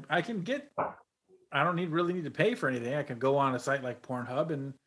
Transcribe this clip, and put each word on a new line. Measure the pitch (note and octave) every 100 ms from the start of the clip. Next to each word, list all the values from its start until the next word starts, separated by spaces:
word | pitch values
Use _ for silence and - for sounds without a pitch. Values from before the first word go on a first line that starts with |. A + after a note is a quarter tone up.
| -
I | E3+
can | E3+ G#3+
get, | F#3+ C#4+ C#4+ - - - _ _ _ - _
I | C#3
don't | E3 E3+
need, | F3
really | D#3+ F3
need | F3+ D3
to |
pay | - G#3 B3
for | C#3
anything. | B2 A#2+
I | D3
can | C#3 A#2
go | C3 C#3
on | C3+ B2+
a |
site | C3+ C#3
like | B2+ A#2+
Pornhub | - B2 A#2+ C3 E3
and | C#3+ C#3 C3+